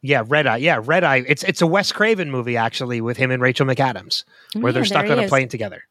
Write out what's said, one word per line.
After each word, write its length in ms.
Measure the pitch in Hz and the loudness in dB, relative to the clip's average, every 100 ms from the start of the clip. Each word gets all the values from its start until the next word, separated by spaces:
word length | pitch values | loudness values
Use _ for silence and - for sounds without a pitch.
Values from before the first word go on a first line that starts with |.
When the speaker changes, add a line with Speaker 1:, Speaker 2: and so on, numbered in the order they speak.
Speaker 1:
Yeah, 220 | 131 139 110 | 2 0 2
Red 200 | 147 139 | 2 2
Eye. 100 | 117 | 2
Yeah, 240 | 151 139 | 2 0
Red 200 | 113 175 | 2 2
Eye. 200 | 170 135 127 | 4 2 2
It's, 160 | 143 | 0
it's 180 | 190 - | 0 0
a 60 | 170 | 2
Wes 240 | 185 - | 2 -2
Craven 380 | - 214 214 160 | -2 0 0 -2
movie, 260 | 131 120 117 | -4 -2 -2
actually, 420 | 113 - 127 120 | -2 -2 -6 -4
with 160 | 113 120 | -4 -2
him 160 | 131 | 0
and 100 | 127 | 2
Rachel 240 | 127 123 135 | 0 2 0
McAdams, 560 | 127 135 107 98 - - _ - 214 | 2 0 -2 -8 -8 -8 _ -12 -4
Speaker 2:
Oh, 40 | |
Speaker 1:
where 140 | 233 | 0
they're 80 | - | 0
Speaker 2:
yeah, 60 | - | 0
Speaker 1:
stuck 160 | 202 | 0
Speaker 2:
there 100 | 208 | 0
Speaker 1:
on 40 | - | 0
Speaker 2:
he 40 | |
Speaker 1:
a 20 | 202 | 2
Speaker 2:
is. 40 | |
Speaker 1:
plane 180 | 139 127 | 0 0
together. 360 | 117 104 90 - | -6 -8 -10 -20